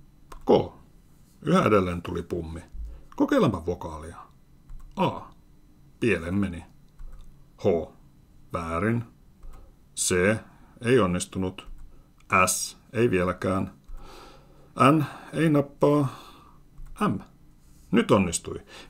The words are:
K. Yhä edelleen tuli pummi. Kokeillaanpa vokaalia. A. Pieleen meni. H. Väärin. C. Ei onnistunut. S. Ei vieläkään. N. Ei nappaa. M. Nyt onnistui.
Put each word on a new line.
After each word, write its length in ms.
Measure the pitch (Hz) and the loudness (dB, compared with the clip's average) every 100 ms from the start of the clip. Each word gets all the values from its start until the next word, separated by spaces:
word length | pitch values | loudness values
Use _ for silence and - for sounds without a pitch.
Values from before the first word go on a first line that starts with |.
| - - - | -20 -20 -20
K. 440 | - - - - - - - - - - - | -10 4 4 4 -8 -20 -20 -20 -20 -20 -10
Yhä 220 | 147 185 | 2 4
edelleen 380 | 113 104 90 87 | 6 4 4 -2
tuli 220 | 87 87 | -6 -8
pummi. 380 | - 90 82 82 - - - - - - | -6 -8 -8 -12 -12 -12 -12 -14 -14 -2
Kokeillaanpa 500 | 285 285 165 90 82 | 2 4 2 0 -4
vokaalia. 520 | 87 85 78 80 - - - _ - - - - - | -6 -6 -12 -14 -18 -20 -20 _ -20 -18 -16 -14 -4
A. 240 | 165 85 - - - - - - - - | -2 -4 -14 -20 -20 -20 -20 -20 -20 -4
Pieleen 360 | 120 87 82 98 | 0 0 0 -2
meni. 280 | 98 82 - - - - - - - - - - | -2 -4 -14 -20 -20 -18 -16 -16 -18 -20 -20 -4
H. 340 | 107 82 78 - - - _ - - | 0 0 -2 -14 -20 -20 _ -20 -10
Väärin. 500 | 90 82 82 104 117 117 - - - - - - - - - | -8 -4 -2 0 -2 -4 -16 -20 -20 -18 -18 -20 -20 -18 -6
C. 420 | - 90 95 113 - - - - | 0 2 2 2 -4 -20 -20 -8
Ei 180 | 117 127 | 2 4
onnistunut. 680 | 95 87 - 95 92 - - - - - - _ - 95 92 | 4 0 -4 -6 -6 -6 -16 -16 -16 -20 -20 _ -2 2 2
S. 320 | - - - - | 0 -6 -12 -10
Ei 180 | 110 120 | 0 2
vieläkään. 600 | 92 90 87 104 95 95 - - - - - - - - - - - 123 | 2 0 -2 -2 -2 -4 -10 -16 -14 -14 -20 -20 -20 -20 -20 -14 2 4
N. 140 | 156 139 - - | 6 2 -6 -10
Ei 160 | 151 160 | 0 2
nappaa. 580 | 147 139 - 147 147 135 - - - - - - - - - 208 | 2 0 2 2 4 0 -4 -20 -20 -20 -20 -20 -18 -14 -4 -2
M. 100 | 98 - - - - - - - | -2 -8 -20 -20 -20 -20 -20 -2
Nyt 200 | - 208 | 0 4
onnistui. 500 | 113 90 - - 85 - - | 4 4 -2 -8 -12 -14 -20